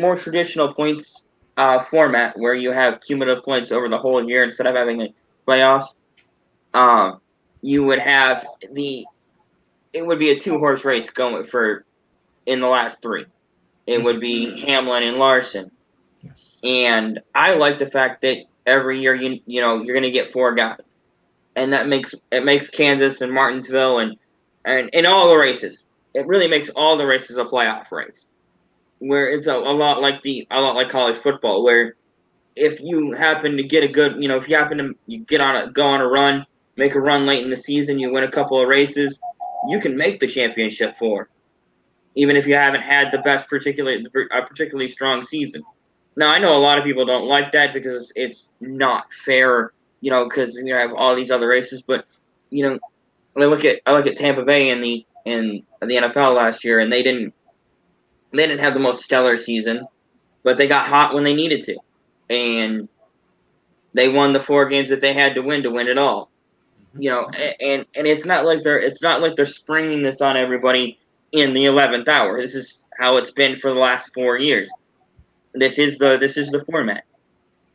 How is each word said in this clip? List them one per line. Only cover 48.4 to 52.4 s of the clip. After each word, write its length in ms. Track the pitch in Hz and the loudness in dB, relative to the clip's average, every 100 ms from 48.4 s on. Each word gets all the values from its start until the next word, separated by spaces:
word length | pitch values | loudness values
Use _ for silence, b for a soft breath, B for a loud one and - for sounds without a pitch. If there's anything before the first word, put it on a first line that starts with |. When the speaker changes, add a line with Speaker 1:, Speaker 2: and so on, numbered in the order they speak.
| _ _ | _ _
Speaker 1:
not 520 | 127 135 135 117 - | -14 -4 -2 -2 -6
fair, 600 | - - 131 127 123 113 _ _ _ | -14 -2 2 4 2 -2 _ _ _
you 100 | 135 | -2
know, 180 | 127 120 | 0 0
'cause 260 | 143 123 120 | -2 -4 -6
you 200 | 131 127 | -4 -2
have 180 | 120 | -2
all 220 | 117 127 127 | 0 0 0
these 160 | 127 | 0
other 160 | 127 117 | 0 2
races. 340 | 127 123 131 | 0 0 -12
But, 240 | - 131 - _ _ _ | -4 -4 -4 _ _ _